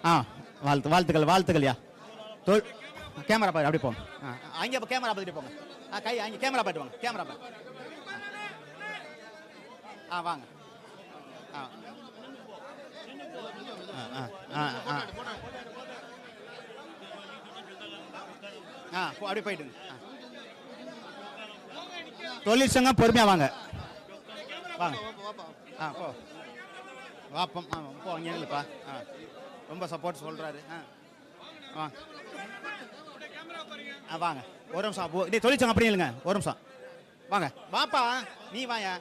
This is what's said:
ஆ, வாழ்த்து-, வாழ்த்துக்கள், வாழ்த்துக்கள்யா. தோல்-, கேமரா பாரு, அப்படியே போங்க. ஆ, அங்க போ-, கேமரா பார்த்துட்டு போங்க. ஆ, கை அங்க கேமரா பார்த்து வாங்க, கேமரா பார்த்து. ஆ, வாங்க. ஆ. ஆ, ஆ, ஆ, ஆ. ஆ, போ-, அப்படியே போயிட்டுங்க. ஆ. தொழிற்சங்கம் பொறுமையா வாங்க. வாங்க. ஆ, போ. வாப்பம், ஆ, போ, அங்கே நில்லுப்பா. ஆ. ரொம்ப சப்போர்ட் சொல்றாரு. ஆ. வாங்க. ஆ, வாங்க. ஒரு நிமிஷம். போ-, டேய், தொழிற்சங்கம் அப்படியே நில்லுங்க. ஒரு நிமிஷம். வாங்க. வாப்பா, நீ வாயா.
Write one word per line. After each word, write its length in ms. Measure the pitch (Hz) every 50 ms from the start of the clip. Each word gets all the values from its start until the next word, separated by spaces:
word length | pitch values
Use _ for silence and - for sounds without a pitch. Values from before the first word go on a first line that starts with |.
| -
ஆ, 180 | 165 170 147 113 - - - - - - - 147
வாழ்த்து-, 260 | 143 143 143 120 147
வாழ்த்துக்கள், 340 | 165 185 175 156 156 156 151
வாழ்த்துக்கள்யா. 520 | 147 180 190 180 185 170 156 139 135 123 - - - - - - - - - - - - - -
தோல்-, 200 | 180 202 214 208 - - - - - - - - - - - 147
கேமரா 240 | - 214 226 214 185
பாரு, 140 | 160 160 151
அப்படியே 180 | 143 156 156 -
போங்க. 160 | 127 110 - - - - - 143
ஆ, 360 | 135 123 127 - 151 131 160
அங்க 200 | 185 240 262 262
போ-, 20 |
கேமரா 340 | 226 - 254 254 247 226 214
பார்த்துட்டு 180 | 196 190 180 156
போங்க. 160 | 156 131 123 - - - - - - - -
ஆ, 80 | 190 202
கை 200 | 202 220 247 233
அங்க 300 | 208 220 214 190 240 277
கேமரா 140 | 269 247 214
பார்த்து 160 | 196 165 156
வாங்க, 160 | 139 127 - -
கேமரா 240 | 226 240 233 196 165
பார்த்து. 380 | 135 - - - - - - - 254 - - 247 311 311 302 - 381 - 403 403 403 403 415 415 403 - - - - - 427 415 427 427 - 427 - - - - - - - - - - - - - - - - - - - - -
ஆ, 120 | 170 175
வாங்க. 240 | 165 175 170 139 120 - - - - - - - - - - - - - - - - - - - - - -
ஆ. 160 | 143 135 123 - - - - - - - - - - - 269 269 254 - 220 202 - - - - - 285 - - - - - 269 285 - - - 247 226 - - - - - 220 185 180 - 156
ஆ, 120 | 135 117 110 123
ஆ, 160 | 131 127 113 98 95 - - 147
ஆ, 180 | 147 151 143 127 127 123
ஆ. 160 | 143 147 143 131 - - 220 247 240 220 - - 240 247 247 240 233 220 247 254 254 247 240 240 240 240 254 254 240 220 214 208 226 233 - - 220 226 269 294 330 320 - 196 - - 202 202 196 185 - 190 208 - 226 208 190 196 190 208 214 208 170 156 - - 247 - 190 175 - 196 202 202 - - - - - - - 170
ஆ, 180 | 185 180 156 131 -
போ-, 60 | 202
அப்படியே 200 | 196 190 214 170
போயிட்டுங்க. 280 | 208 190 156 147 127 110 - - -
ஆ. 40 | 135 120 - - - - - - 240 233 233 233 - - - 254 240 - 247 254 - 233 - - - - - 262 - - 220 208 208 202 196 - - 311 349 370 359 349 330 254 - - - 220 - 233 -
தொழிற்சங்கம் 520 | 202 226 254 269 254 - 262 247 262 247
பொறுமையா 300 | - 233 226 226 240 220
வாங்க. 280 | 202 190 165 143 131 - - - - - - - - - - - - - - - - 220 208 240 - - 339 359 359 339
வாங்க. 200 | 330 175 165 143 214 214 220 220 202 202 208 - - 175 160 156 - - - - -
ஆ, 80 | 156
போ. 280 | 151 143 165 180 147 120 - - - - - - - - - - - - - - - - - - - - - - -
வாப்பம், 360 | 143 160 185 180 - - - 135 165
ஆ, 40 |
போ, 360 | 165 151 135 139 - - 190 170
அங்கே 160 | 160 165 165
நில்லுப்பா. 360 | 165 165 156 135 139 143 143 - - - -
ஆ. 140 | 131 139 127 - - - - - - - - - - - - -
ரொம்ப 180 | - 156 185 180
சப்போர்ட் 400 | 151 165 156 151 175 170 - 147
சொல்றாரு. 340 | 156 160 156 160 151 147 147 151 147
ஆ. 120 | 165 165 143 - - - - - - - - - - - - - - 311 - - -
வாங்க. 240 | 156 156 147 - - - - - - - - - - - - - - - - - - 247 - - - - 302 277 - 302 285 - 294 320 330 339 330 311 311 302 285 285 - 277 - - -
ஆ, 40 | 160
வாங்க. 260 | 165 170 170 156 131 120 - - - - -
ஒரு 100 | 160 175
நிமிஷம். 300 | 202 214 180 190 175 165 156
போ-, 160 | 185 185 165
டேய், 100 | 214 220
தொழிற்சங்கம் 300 | 202 240 285 240 254 233
அப்படியே 220 | 220 190 233 226
நில்லுங்க. 220 | 208 185 170 131 117 127 -
ஒரு 160 | 170 202 202
நிமிஷம். 180 | - 156 123 - - - - - - - - - - - - - - 165
வாங்க. 220 | 185 202 165 135 - - - -
வாப்பா, 560 | 175 240 294 240 311 277 247 233 247 262 214 190 - - - -
நீ 140 | 190 233 262
வாயா. 340 | 240 233 220 202 190 185 175